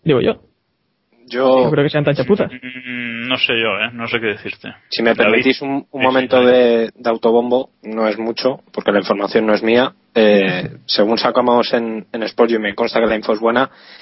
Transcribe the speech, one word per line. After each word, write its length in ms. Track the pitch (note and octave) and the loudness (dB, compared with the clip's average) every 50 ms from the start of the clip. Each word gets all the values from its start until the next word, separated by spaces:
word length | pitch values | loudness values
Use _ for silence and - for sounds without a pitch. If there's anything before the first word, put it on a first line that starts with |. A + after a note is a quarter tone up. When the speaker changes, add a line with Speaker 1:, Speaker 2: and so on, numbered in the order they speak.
| - | 0
Speaker 1:
digo 160 | D#3+ C#3+ - | 0 2 2
yo. 200 | - A#3 A3 - _ _ _ _ _ _ _ _ _ _ _ _ _ _ _ _ _ - | 2 0 -2 -4 _ _ _ _ _ _ _ _ _ _ _ _ _ _ _ _ _ -8
Speaker 2:
Yo 360 | A#2+ B2 C3+ B2+ C3 C3 B2+ | -4 0 2 4 4 4 4
Speaker 1:
No 60 | A#2+ | 2
creo 140 | D3+ D3 C#3+ | 2 0 0
que 60 | D3+ | 0
sean 140 | - D3+ D3 | 0 0 0
tan 100 | C#3+ C#3+ | 0 0
chapuzas. 360 | C3+ B2+ - G3+ G3 - - | 0 0 0 0 0 0 -4
Speaker 3:
Mm, 760 | - B2+ - B2+ B2+ B2+ B2+ B2+ B2 B2 A#2+ A#2+ A#2 A#2 A#2 B2+ | -8 -12 -16 -16 -16 -16 -14 -12 -10 -8 -8 -8 -8 -8 -6 -6
no 80 | C3 | -4
sé 160 | B2 - - B2 A2+ | -2 -2 0 0 0
yo, 80 | A2+ A2 G2 G2+ | 0 -2 -2 -2
¿eh? 100 | A2 A#2 | -4 -6
No 140 | A#2+ A#2 A#2 | -6 -8 -6
sé 140 | A2 A#2+ A#2 | -4 -4 -2
qué 60 | A#2 G#2+ | -2 -2
decirte. 400 | G2+ - - G2 - - - - - - _ - | -4 -4 -8 -12 -14 -14 -16 -18 -20 -20 _ -10
Speaker 2:
Si 120 | - - | -4 0
me 100 | A2+ A#2 A2 | 0 2 2
Speaker 3:
David. 160 | - G2 G#2 | 2 2 2
Speaker 2:
permitís 280 | A2 A#2 B2+ C3 B2+ - | 2 2 2 0 0 -2
un, 80 | C#3+ C3+ | -4 -6
un 120 | C#3 C#3 | -6 -6
Speaker 3:
Sí, 40 | - _ - C3+ | -8 _ -6 -2
sí, 0 | |
Speaker 2:
momento 380 | B2+ B2+ C3 C3 B2+ B2 C3 | 0 0 2 0 0 2 2
Speaker 3:
David. 120 | B2+ B2 B2 | 4 4 4
Speaker 2:
de, 400 | B2+ B2+ B2 A#2+ A#2 A#2 A2+ A2 - | 4 4 4 4 2 2 0 -2 -6
de 160 | - B2 A#2 | -6 -4 -4
autobombo, 600 | A2+ A2+ - A#2 A2+ A#2+ A#2+ A#2+ B2 B2+ B2+ - _ _ | -2 0 0 2 2 2 2 0 0 -2 -2 -6 _ _
no 240 | - A2 A2 A2+ A2 G#2+ | -14 -10 -4 -2 -2 -2
es 80 | G2+ G#2+ | -2 -2
mucho, 420 | A2+ A2+ A2 - - C3 C#3 - _ _ | -4 -6 -4 -4 -4 -4 -4 -6 _ _
porque 200 | - - - - | -10 -6 -2 0
la 60 | G2+ G2+ | 0 0
información 440 | F#2+ - G#2+ G2 G2+ F#2+ - A2+ A2+ | 0 -2 -2 -2 -2 0 0 0 2
no 60 | A2 G#2+ | 2 2
es 80 | G2 | 2
mía. 300 | A2+ A2+ A2+ B2 C3 A#2 - _ _ _ - | 2 2 2 2 2 0 -4 _ _ _ 0
Eh, 640 | A#2 A2 G#2 G#2 G2 F#2+ F#2 F2+ F2+ F2 D#2+ - - _ | 2 4 6 6 4 2 2 -2 -4 -6 -8 -12 -12 _
según 320 | - - - G#2 F#2 F#2+ - | -4 -2 0 0 0 0 0
sacamos 540 | - B2 A2+ B2 B2 B2 A#2+ A#2+ A2 - - | 0 0 0 0 2 2 2 2 2 0 -2
en, 320 | A#2+ A#2 A2+ A2 A2 - - | -2 -2 -4 -6 -8 -10 -10
en 100 | - A#2 | -8 -8
Sport, 300 | A2 G#2 - - A#2+ A2+ | -8 -4 0 2 2 2
y 60 | A#2 G#2+ | 2 0
me 160 | G#2+ G2+ G2 | -2 -2 -4
consta 260 | - A#2 A2 - A2+ | -2 -2 -2 0 0
que 60 | A#2 | 0
la 100 | A2 A2 | 0 0
info 160 | G#2+ - - | 0 -2 -2
es 80 | A2 G#2 | -2 0
buena, 300 | A2+ A2+ A#2 B2 C3+ - _ - - - - - | 0 0 2 0 0 -2 _ -12 -20 -20 -20 -20